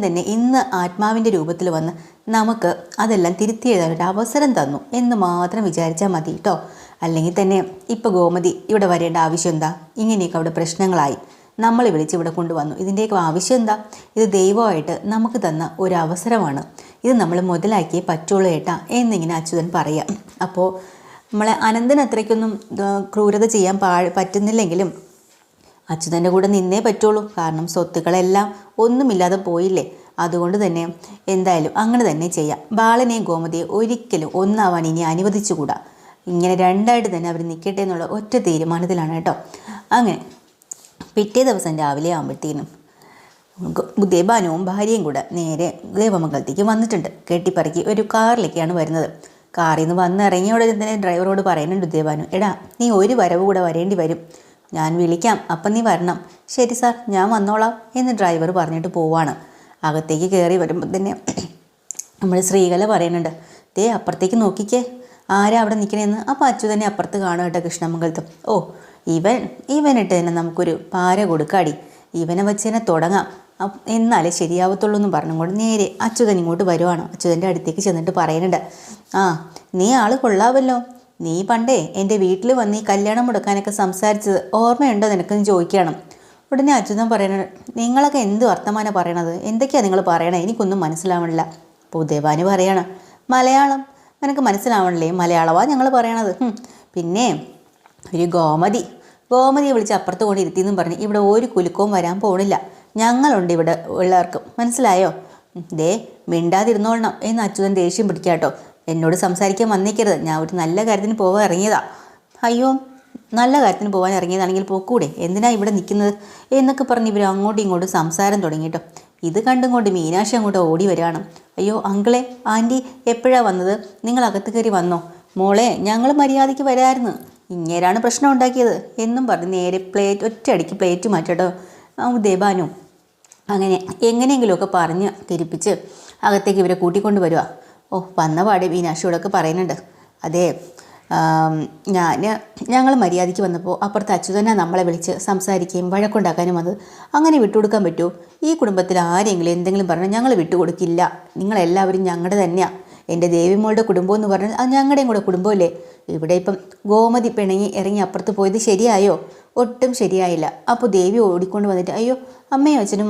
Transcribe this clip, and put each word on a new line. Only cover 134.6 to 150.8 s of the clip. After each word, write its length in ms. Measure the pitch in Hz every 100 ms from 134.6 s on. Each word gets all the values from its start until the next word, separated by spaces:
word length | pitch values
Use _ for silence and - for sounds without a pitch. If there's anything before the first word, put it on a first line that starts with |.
| 196 180
പറഞ്ഞ് 320 | 165 170 196 - -
തിരിപ്പിച്ച് 400 | 170 160 165 208 180 - - - -
അകത്തേക്ക് 360 | 208 202 196 196
ഇവരെ 120 | 180 180
കൂട്ടിക്കൊണ്ട് 380 | 175 196 208 202 170
വരുവാ. 200 | 160 - - - - -
"ഓ, 40 | 190 185 -
വന്ന 200 | 160 160 202
പാടെ" 200 | 190 180
മീനാക്ഷിയോടൊക്കെ 560 | 175 170 160 185 170 190 190
പറയുന്നുണ്ട്. 380 | 160 175 180 143 - _ _ _ 170
"അതെ, 180 | 175 175 - - - - - - 165
ആം, 380 | 160 160 160 156 180 - - 185
ഞാൻ, 260 | 170 135 202 214 - - -
ഞങ്ങൾ 200 | 254 262 269
മര്യാദയ്ക്ക് 420 | 185 180 180 185 190
വന്നപ്പോൾ 280 | 170 185 180 202
അപ്പുറത്ത് 280 | 208 202 185
അച്യുതനാ 340 | 190 196 220 214
നമ്മളെ 240 | 170 180 175
വിളിച്ച് 240 | 170 165 185 -
സംസാരിക്കുകയും 600 | 190 185 190 175 180 180
വഴക്കുണ്ടാക്കാനും 640 | 196 208 208 180 165 175 175
വന്നത്, 180 | 170 202 - - - 294
അങ്ങനെ 200 | 320 311
വിട്ടുകൊടുക്കാൻ 380 | 240 214 208 214 180
പറ്റുമോ? 220 | 165 175 175 - - 311
ഈ 40 | 330
കുടുംബത്തിൽ 360 | 226 185 185 185 170
ആരെങ്കിലും 380 | 180 214 180 170 170
എന്തെങ്കിലും 320 | 180 196 185
പറഞ്ഞാൽ 200 | 165 190 220
ഞങ്ങൾ 160 | 262 214
വിട്ടുകൊടുക്കില്ല, 600 | 160 175 185 165